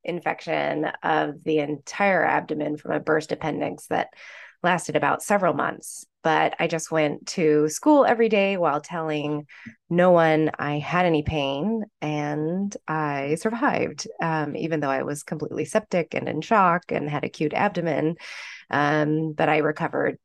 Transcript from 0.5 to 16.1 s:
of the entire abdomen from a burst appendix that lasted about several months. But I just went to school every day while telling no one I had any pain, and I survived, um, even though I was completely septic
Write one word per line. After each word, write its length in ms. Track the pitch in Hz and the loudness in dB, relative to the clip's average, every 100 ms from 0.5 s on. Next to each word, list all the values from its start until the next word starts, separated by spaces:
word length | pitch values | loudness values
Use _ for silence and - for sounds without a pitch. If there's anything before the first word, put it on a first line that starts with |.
| 151 147 151 156 - | -2 -2 -2 -4 -4
of 420 | 170 156 151 151 | 0 0 0 -4
the 140 | - 156 | -2 0
entire 680 | 147 147 - - 202 180 | 0 -6 -10 0 2 4
abdomen 540 | 160 147 160 151 151 151 | 2 0 -2 -4 -4 -6
from 140 | - | -4
a 80 | 147 | -4
burst 320 | - 156 151 | 0 0 0
appendix 560 | - 160 143 147 147 - | -6 -4 -4 -6 -8 -4
that 220 | - - - - - - _ | -4 -4 -10 -20 -18 -20 _
lasted 340 | 180 175 - 151 | 0 0 0 0
about 280 | 143 139 | 2 0
several 320 | - 208 180 143 | 0 2 2 0
months. 500 | - - - - - _ | -2 -6 -14 -18 -20 _
But 320 | 165 156 160 - | 0 2 2 0
I 80 | 165 | -2
just 240 | 165 - | -2 -2
went 340 | 160 151 - - | 0 0 -2 -8
to 380 | - 156 151 151 | 0 4 4 2
school 360 | - 302 294 240 | 2 6 6 6
every 240 | 226 226 | 4 4
day 260 | 208 196 196 | 4 2 2
while 260 | 165 147 | 0 0
telling 680 | - 175 160 151 147 151 151 - - - _ | -4 -6 -2 -2 -2 -4 -6 -18 -20 -20 _
no 220 | 175 180 | 4 6
one 400 | 175 160 156 156 - | 8 6 4 2 0
I 180 | 143 147 | -2 -2
had 300 | 147 175 180 | -2 0 2
any 160 | 160 | 2
pain, 640 | 147 156 139 139 185 226 214 _ | 0 -2 -2 -2 -2 -4 -6 _
and 760 | 151 151 147 147 156 180 202 - - | -4 -2 -2 -2 -2 -2 -4 -8 -6
I 460 | 156 151 139 139 165 | -4 -2 -2 -2 -2
survived, 640 | 220 226 - - - 147 - - | -2 0 0 0 -2 -6 -14 -6
um, 340 | 165 160 147 147 | -2 0 -2 -4
even 240 | 165 160 | -2 -2
though 120 | 143 | 0
I 100 | 135 | -2
was 220 | 135 147 | -2 -8
completely 420 | - 156 147 - 147 | -8 -8 -6 -4 -2
septic 480 | - - 180 160 | -2 0 -2 -2